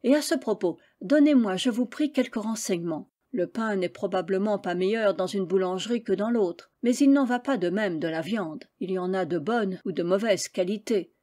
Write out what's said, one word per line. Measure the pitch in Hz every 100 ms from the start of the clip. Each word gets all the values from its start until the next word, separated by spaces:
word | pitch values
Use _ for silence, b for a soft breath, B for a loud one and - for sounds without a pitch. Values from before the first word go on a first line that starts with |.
Et | 240
à | 294
ce | 285
propos, | 320 - 208 180 160 b b
donnez-moi, | 185 302 294 277 214 185
je | 254
vous | 220 247
prie, | - 302
quelques | 262 254 226
renseignements. | 214 220 - 180 170 156 - _ _
Le | 220 170
pain | - 226 196
n'est | 175
probablement | - 196 185 170 190 214 202
pas | 233
meilleur | 175 185 226 214
dans | 196 185
une | 202 175
boulangerie | 185 185 185 214 240
que | 233
dans | 190 214
l'autre, | 240 185 - - _
mais | 240 247
il | 277
n'en | 277
va | 254 247
pas | 240 254
de | 175
même | 190 208 165
de | 160
la | 160
viande. | 165 220 165 151 - _
Il | 180
y | 185
en | 180
a | 190
de | 175 170
bonne | 143 233 202 180
ou | 208
de | 170
mauvaise | 170 196 226 190 -
qualité. | - 180 208 - 214 170 _